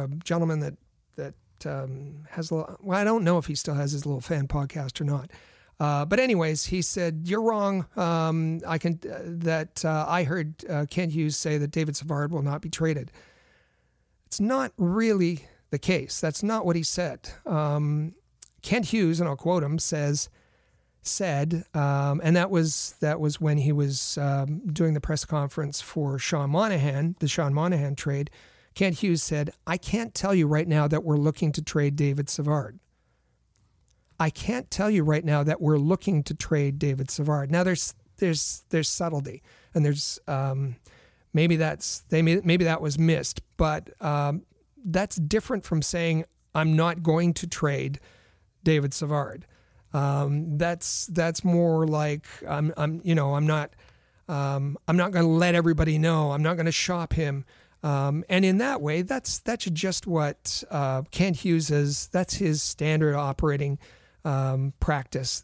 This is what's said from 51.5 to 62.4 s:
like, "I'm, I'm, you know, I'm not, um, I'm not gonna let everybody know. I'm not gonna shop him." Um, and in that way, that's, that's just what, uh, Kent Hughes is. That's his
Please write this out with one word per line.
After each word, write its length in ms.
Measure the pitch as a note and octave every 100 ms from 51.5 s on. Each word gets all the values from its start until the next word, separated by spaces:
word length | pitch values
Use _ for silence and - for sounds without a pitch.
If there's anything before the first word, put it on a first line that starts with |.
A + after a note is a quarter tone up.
| E3+ E3+ D#3+ D#3+
like, 400 | D3+ D3+ D3 - - -
"I'm, 260 | D3 D3+ D#3+
I'm, 240 | D#3 D#3+
you 120 | F3 D#3+
know, 200 | C#3+ C#3+
I'm 120 | D3+
not, 260 | D#3 D3 - - _ _ _ -
um, 480 | C#3+ C#3 C#3 C#3 C#3 -
I'm 80 | F3
not 160 | F3+
gonna 160 | F3+ E3
let 280 | E3 F3 E3+
everybody 420 | E3 D#3+ D#3+ D#3
know. 340 | D#3+ D#3+ D3+
I'm 120 | C#3+
not 120 | D#3 F3
gonna 160 | E3
shop 420 | D3+ - F3 E3
him." 300 | - D3 C#3 C3 - _ _
Um, 400 | D3+ C#3+ C#3 D3+ -
and 160 | F#3 F#3+
in 140 | F#3+
that 220 | C4 B3+
way, 200 | D3 D#3+
that's, 380 | F#3 C4+ - -
that's 260 | - A#3 -
just 420 | D#3+ F#3+ F3+ -
what, 560 | E3 D3 - - - -
uh, 300 | D3+ C#3 C3 C#3
Kent 260 | - F#3+ D#3+
Hughes 320 | F#3 E3 D3+
is. 380 | D3 C#3+ C#3+ -
That's 220 | F3 F3+
his 280 | -